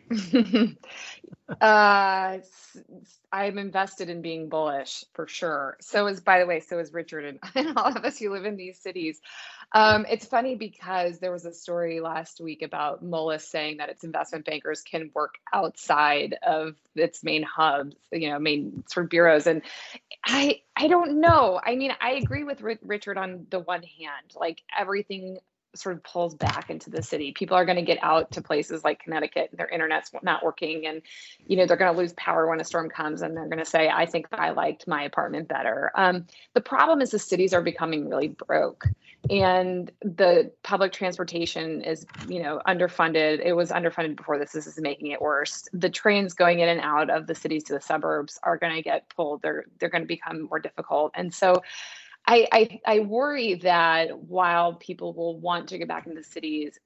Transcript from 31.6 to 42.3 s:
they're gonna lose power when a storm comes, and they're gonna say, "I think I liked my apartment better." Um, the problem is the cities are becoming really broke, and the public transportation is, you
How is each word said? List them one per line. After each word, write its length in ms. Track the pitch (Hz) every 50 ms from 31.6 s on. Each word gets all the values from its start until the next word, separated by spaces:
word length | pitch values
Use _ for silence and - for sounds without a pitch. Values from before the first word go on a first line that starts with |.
| 185
they're 100 | 170 175
gonna 160 | 165 190 180 165
lose 220 | 175 180 170 170
power 340 | - - 180 170 165 160 165
when 100 | 165 160 160
a 20 |
storm 240 | - - 170 165 160
comes, 320 | - - 156 156 151 170
and 160 | 170 160 160
they're 100 | 165 160
gonna 160 | 156 160 160 160
say, 280 | - - 165 156 156
"I 160 | 156 160 165
think 200 | 170 - 165 151 - -
I 200 | 165 160 160 165
liked 360 | 156 156 151 151 - - -
my 140 | 160 147 143
apartment 460 | 143 - - 147 120 - 151 160 -
better." 420 | 151 131 127 117 110 135 - - -
Um, 300 | - 190 185 180 175 170 - - - - _ -
the 80 | 247 233
problem 400 | - 277 247 247 302 330 285 262
is 80 | -
the 80 | - 202
cities 340 | - - 190 175 185 185 185
are 80 | 175
becoming 480 | 170 170 165 - 165 160 160 151 147 -
really 200 | - 135 143 156
broke, 580 | 147 - - - 156 151 - - - - - - - _ _ - - _ - -
and 640 | 196 196 190 185 185 185 185 185 180 180 180 170 - -
the 500 | - 202 170 170 196 175 175 170 - - - _ -
public 300 | - 202 185 190 185 185
transportation 880 | - 196 180 180 - 180 170 170 170 170 165 - 165 160 160 160 147 -
is, 240 | - 160 156 - - - - -
you 160 | -